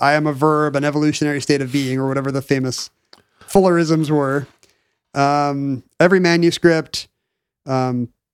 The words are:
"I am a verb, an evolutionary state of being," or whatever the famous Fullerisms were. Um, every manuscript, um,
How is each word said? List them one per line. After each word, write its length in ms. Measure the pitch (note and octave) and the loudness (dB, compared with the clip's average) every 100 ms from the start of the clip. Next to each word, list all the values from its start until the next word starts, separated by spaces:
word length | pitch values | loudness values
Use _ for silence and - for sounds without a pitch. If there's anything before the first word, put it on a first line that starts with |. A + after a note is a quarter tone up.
"I 120 | C#3 | 0
am 140 | D3+ D3+ | 2 0
a 80 | |
verb, 420 | C3+ D#3 D3+ D3+ C#3 | 0 0 2 0 -2
an 80 | |
evolutionary 560 | D3 D3 D3+ D3 D3 C#3+ | -2 0 -2 0 -2 -4
state 220 | - C#3+ | -2 -2
of 100 | C3 | -2
being," 260 | C#3+ C3 C3 | -2 -2 -2
or 80 | C3+ | -2
whatever 240 | C3+ C3+ | -2 -4
the 120 | C3+ | -6
famous 480 | C3 C#3 C3 B2 - _ _ _ _ _ - | -2 -2 -2 -6 -12 _ _ _ _ _ 0
Fullerisms 600 | G3 F#3 E3+ D#3+ D#3+ D3+ | 2 4 2 2 0 0
were. 360 | D3+ C#3 C#3 C3 _ _ _ _ _ _ | 0 0 -2 -6 _ _ _ _ _ _
Um, 680 | C#3+ C#3 D3 C#3+ C#3 C#3 C3 - - | 0 0 2 0 -2 -4 -6 -8 0
every 220 | F3 F#3+ | 2 4
manuscript, 880 | F3+ E3+ E3+ E3+ E3+ D#3+ - - - _ _ _ _ _ C#3+ | 4 2 2 2 2 2 -2 -10 -12 _ _ _ _ _ -6
um, 440 | C3 B2+ B2 A#2+ _ _ | -2 -2 -4 -6 _ _